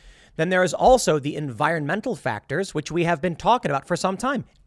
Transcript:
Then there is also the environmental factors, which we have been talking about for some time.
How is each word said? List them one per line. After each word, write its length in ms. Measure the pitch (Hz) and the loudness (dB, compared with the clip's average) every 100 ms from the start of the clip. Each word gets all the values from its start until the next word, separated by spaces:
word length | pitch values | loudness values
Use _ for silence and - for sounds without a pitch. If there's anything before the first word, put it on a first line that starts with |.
| - - _ - | -20 -20 _ -6
Then 140 | 170 | 0
there 140 | 185 | 2
is 120 | 180 - | 2 4
also 420 | 185 254 - 156 | 6 6 4 0
the 180 | 139 165 | 0 -6
environmental 800 | 147 113 151 170 143 196 254 185 | -6 -2 0 0 -2 -4 -4 -4
factors, 580 | - 107 - 143 190 | -4 -6 -4 -4 -4
which 180 | 151 - | -6 -4
we 140 | 175 170 | 0 0
have 140 | 170 | 0
been 160 | 175 165 | -2 -2
talking 360 | 185 247 165 | 2 2 2
about 160 | 139 - | -4 -2
for 80 | 170 | -2
some 220 | 185 190 | -2 -2
time. 280 | 254 262 - _ | -2 -4 -6 _